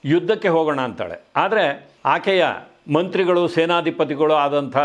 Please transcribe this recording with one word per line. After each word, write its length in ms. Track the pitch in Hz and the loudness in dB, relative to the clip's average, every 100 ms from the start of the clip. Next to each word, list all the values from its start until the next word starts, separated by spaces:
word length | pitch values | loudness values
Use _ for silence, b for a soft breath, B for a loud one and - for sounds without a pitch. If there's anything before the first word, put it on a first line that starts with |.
ಯುದ್ಧಕ್ಕೆ 440 | 135 165 175 214 202 | 2 0 2 -2 2
ಹೋಗೋಣ 320 | 165 160 139 | 2 2 -2
ಅಂತಾಳೆ. 440 | 127 101 92 82 _ - | -4 -6 -10 -10 _ -2
ಆದರೆ 520 | 180 220 165 143 - _ | 0 2 0 -2 -12 _
ಆಕೆಯ 420 | 131 165 185 190 151 92 - _ - | -2 0 0 2 0 -2 -12 _ -2
ಮಂತ್ರಿಗಳು, 560 | 147 175 175 180 175 175 | 0 0 -2 2 2 2
ಸೇನಾಧಿಪತಿಗಳು 840 | 170 165 170 165 165 156 143 156 | 0 0 0 -2 -2 -4 0 2
ಆದಂಥ 420 | 156 143 147 139 131 | 2 2 0 -2 0